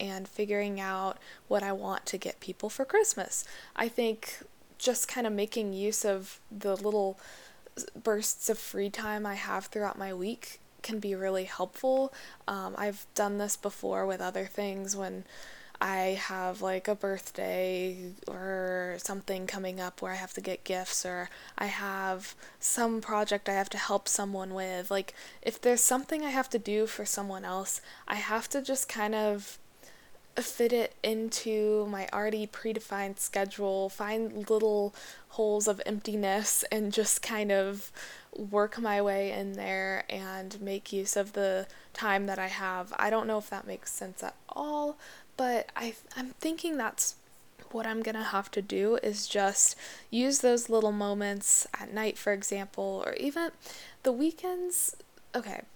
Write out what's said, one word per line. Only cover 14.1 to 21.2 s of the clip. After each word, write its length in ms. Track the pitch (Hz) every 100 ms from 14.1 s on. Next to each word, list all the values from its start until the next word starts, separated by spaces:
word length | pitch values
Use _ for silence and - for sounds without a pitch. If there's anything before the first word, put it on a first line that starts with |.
| 185
other 260 | 185 190 196
things 500 | - 202 190 196 196
when 280 | 190 185 190 - - - - -
I 380 | 190 190 185 190
have, 400 | - 190 185 190
like, 280 | 190 190 190
a 80 | 202
birthday 1160 | 202 190 - - 190 180 185 185 185 185 180 196 -
or 720 | 185 190 190 185 185 180 175
something 480 | - 196 196 190 185
coming 340 | 196 190 185
up 220 | 180 -
where 100 | 190
I 40 | 185
have 160 | 185
to 60 | -
get 240 | 185 185
gifts, 420 | - 185 185 - 185
or 240 | 180